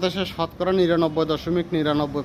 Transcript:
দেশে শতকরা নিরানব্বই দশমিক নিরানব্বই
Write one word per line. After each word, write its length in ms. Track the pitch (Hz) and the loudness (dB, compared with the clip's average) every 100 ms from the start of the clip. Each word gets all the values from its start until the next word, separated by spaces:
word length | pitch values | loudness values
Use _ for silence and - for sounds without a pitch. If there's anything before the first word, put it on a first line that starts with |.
দেশে 180 | 180 196 180 | -2 -2 -6
শতকরা 380 | - 165 - 180 190 | -4 -6 -2 0 2
নিরানব্বই 460 | 170 170 160 156 156 | 4 4 2 0 0
দশমিক 360 | 151 170 175 170 165 | -2 0 -2 0 0
নিরানব্বই 460 | 151 147 143 143 | 2 0 0 -4